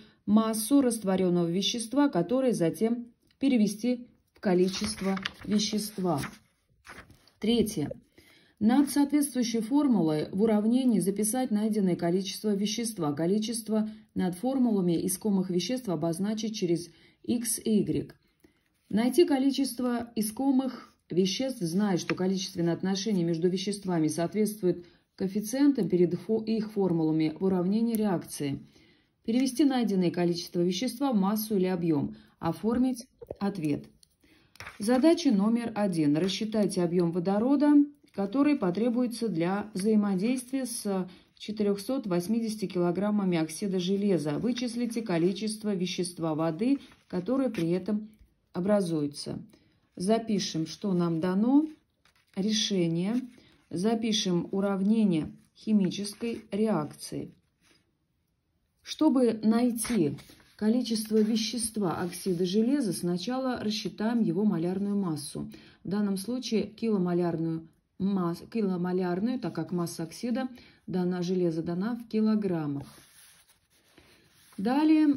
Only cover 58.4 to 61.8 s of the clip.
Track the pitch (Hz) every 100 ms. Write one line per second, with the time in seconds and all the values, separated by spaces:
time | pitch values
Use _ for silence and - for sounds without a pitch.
58.4 | _ _ _ _ - - 311 254 240 214
59.4 | 214 233 247 214 - 226 147 139 - -
60.4 | - - 214 254 220 220 - 220 208 226
61.4 | - 247 202 214